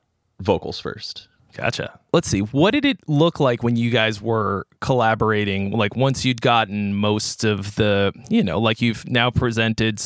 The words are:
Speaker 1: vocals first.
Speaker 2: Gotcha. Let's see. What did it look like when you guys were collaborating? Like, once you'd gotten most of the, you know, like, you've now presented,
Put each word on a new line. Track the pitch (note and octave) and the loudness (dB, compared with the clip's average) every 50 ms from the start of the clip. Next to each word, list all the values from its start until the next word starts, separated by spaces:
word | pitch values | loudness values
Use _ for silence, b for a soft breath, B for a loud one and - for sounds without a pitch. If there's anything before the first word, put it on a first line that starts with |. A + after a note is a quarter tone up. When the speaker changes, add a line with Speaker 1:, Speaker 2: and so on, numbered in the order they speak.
| _ _ _ _ _ _ _ _ | _ _ _ _ _ _ _ _
Speaker 1:
vocals | F#2 G2 F#2+ - - - E2+ - | 0 0 0 0 0 -6 -10 -8
first. | - - - - - - - - - _ _ _ _ _ _ | -8 -8 -10 -10 -12 -16 -16 -16 -20 _ _ _ _ _ _
Speaker 2:
Gotcha. | - - - - - - - - - _ _ | -6 -6 -4 -4 -4 -8 -10 -12 -18 _ _
Let's | - E3 - - | -2 0 0 0
see. | - G2 | 0 -2
What | G2+ G#2+ B2 C3+ D#3+ G3+ | -2 -2 0 2 2 4
did | B3+ D4 C4+ | 2 2 0
it | C#4+ C4 - _ - | 0 -2 -2 _ -2
look | D3+ C#3+ D#3+ E3+ - - | 2 2 2 2 2 2
like | D3+ B2+ B2 - A#2+ | 0 0 0 0 0
when | A#2+ A#2+ A#2 | 0 0 2
you | A#2 A#2 | 2 2
guys | A#2 A2+ A2 A2 A2 G2+ | 2 2 2 2 0 -2
were | G#2 A2+ A2+ A2 G#2 G2 G2+ F#2+ - - _ _ | -4 -2 0 0 0 0 -2 -2 -4 -8 _ _
collaborating? | - - C3+ B2 A2+ A2+ A2+ G#2 A2+ A2 G#2+ G#2 G#2 G2+ G2 G2 G2 G2 | -2 0 2 2 4 2 2 2 2 2 2 0 0 0 -2 -2 -2 -2
Like, | G2+ A2+ G#2+ G2+ - | 0 0 -2 -2 0
once | A#2 C3 C3+ C3 - - | 0 0 0 0 0 0
you'd | C3 B2+ A#2 | -2 -2 0
gotten | - B2+ A#2+ A#2 A2 F#2+ G2+ G#2+ G#2 G2+ G2+ | 0 2 2 2 2 0 -2 -4 -2 -2 0
most | G2+ G#2 G#2 G#2 G#2+ - - - - - | 0 2 2 0 0 -2 -4 -4 -2 0
of | G#2+ G#2 G2 G2 G2+ G#2 | 0 0 0 -4 -6 -2
the, | - A2 G#2 G2+ G2 G2 G2 - - - - | 0 2 2 2 2 2 0 -2 -6 -6 -2
you | A3 A#3 F3 | 0 0 2
know, | F#2 D#2+ F#2+ | 2 0 0
like, | A2+ A2 A2 - | 0 0 0 2
you've | A#2+ A#2 G#2+ - - - | 0 0 -2 -2 -6 -2
now | B2 A#2+ A#2+ B2 | 0 0 0 2
presented, | - - B2+ A#2+ A2+ A#2 A2+ A2+ A2 - A2+ A2 G#2+ G2 - | 0 0 0 0 0 0 0 0 0 0 0 -2 -2 -4 -6